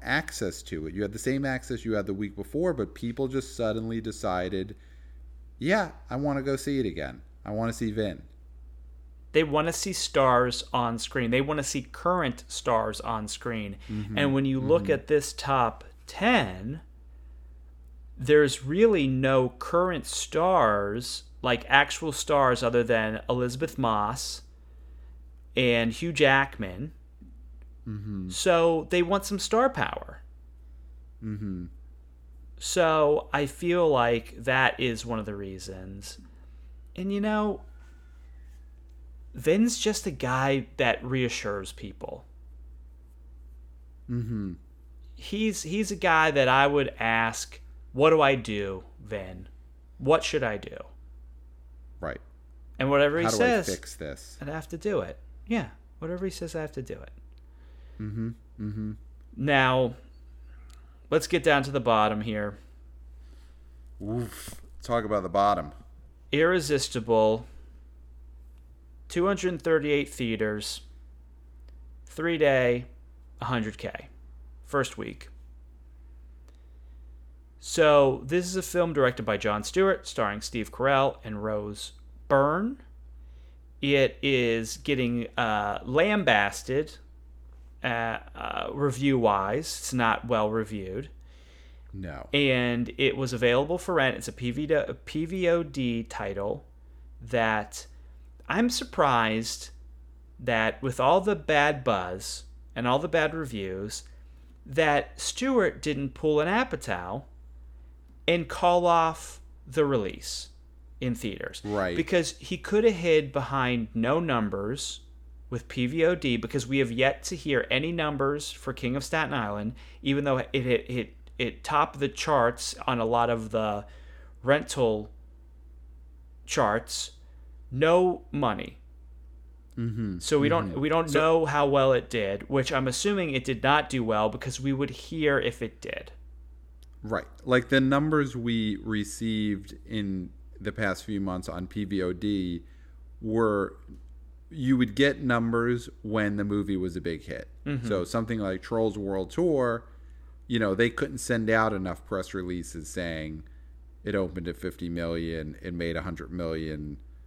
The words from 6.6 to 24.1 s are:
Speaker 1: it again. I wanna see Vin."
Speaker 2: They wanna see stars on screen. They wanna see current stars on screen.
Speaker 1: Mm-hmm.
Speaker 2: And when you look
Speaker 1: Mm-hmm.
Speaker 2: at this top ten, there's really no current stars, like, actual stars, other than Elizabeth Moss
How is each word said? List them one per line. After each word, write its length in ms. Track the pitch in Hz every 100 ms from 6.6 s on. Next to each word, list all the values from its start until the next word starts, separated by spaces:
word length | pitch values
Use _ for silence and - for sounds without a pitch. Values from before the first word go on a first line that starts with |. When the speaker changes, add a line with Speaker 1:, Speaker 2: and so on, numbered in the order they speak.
| 143 139
Speaker 1:
it 80 | 110
again. 360 | 80 69 62 - -
I 80 | -
wanna 200 | 104 113
see 180 | 117 117
Vin." 320 | 107 104 73 - - - - - - - - - - -
Speaker 2:
They 140 | 156
wanna 280 | 160 147 160
see 220 | 165 196
stars 680 | 180 - 147 131 123 123 120 -
on 240 | 127 120 117
screen. 320 | - 135 120
They 100 | 127
wanna 220 | 139 151
see 200 | 139 143
current 640 | 123 - 170 180 147 120 -
stars 520 | - - 113 110 107
on 280 | 113 113 104
screen. 480 | - 123 113 104 98 -
Speaker 1:
Mm-hmm. 280 | 107 104 110
Speaker 2:
And 160 | 143
when 100 | 135
you 160 | 135 135
look 220 | 135 165
Speaker 1:
Mm-hmm. 100 | -
Speaker 2:
at 140 | 143 -
this 260 | 151 139
top 520 | - 135 135 117 - - - -
ten, 760 | - 214 240 110 92 104 156 - - - - - - - - - - - - - -
there's 460 | 131 151 147 131
really 420 | 131 165 226 196 135
no 440 | 131 131 131 127 -
current 460 | - 170 185 165
stars, 1200 | - - - 156 175 185 117 104 101 110 123 - - -
like, 240 | 127 120 -
actual 440 | 139 143 - 160
stars, 500 | 135 - 147 131 120
other 220 | 120 120
than 380 | 117 113 110 110 -
Elizabeth 480 | 123 123 127 156 -
Moss 640 | 120 107 104